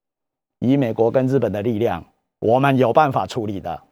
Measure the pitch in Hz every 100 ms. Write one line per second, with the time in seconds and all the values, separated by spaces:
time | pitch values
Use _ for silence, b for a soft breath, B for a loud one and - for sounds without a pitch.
0 | _ _ _ _ _ - 117 143 120 110
1 | 113 127 131 135 113 101 107 107 113 85
2 | - _ _ - 104 123 139 131 123 156
3 | 147 113 95 127 107 95 85 78 _